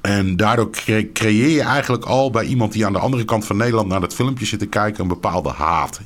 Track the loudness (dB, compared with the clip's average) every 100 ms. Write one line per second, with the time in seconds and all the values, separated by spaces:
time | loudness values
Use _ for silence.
0 | 0 0 0 2 2 2 0 -4 0 0
1 | 0 -2 2 4 4 2 2 0 0 -2
2 | 0 0 2 0 0 0 0 0 0 0
3 | 0 -2 0 -2 -2 0 2 2 0 0
4 | -2 0 -2 0 -4 -4 -2 0 0 0
5 | -2 0 0 -2 -2 -2 0 0 -2 -8